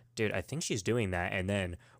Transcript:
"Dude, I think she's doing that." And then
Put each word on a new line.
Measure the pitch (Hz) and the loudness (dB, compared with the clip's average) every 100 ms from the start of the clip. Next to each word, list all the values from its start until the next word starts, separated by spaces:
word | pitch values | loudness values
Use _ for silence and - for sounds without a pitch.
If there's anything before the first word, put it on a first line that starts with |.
| - - | -16 0
"Dude, | 107 | 0
I | 98 | 0
think | - 143 | -2 -4
she's | - 127 | -2 -2
doing | - 120 101 | 2 2 2
that." | 87 92 | 0 0
And | 101 92 | 0 0
then | 101 90 87 - | 0 0 -6 -14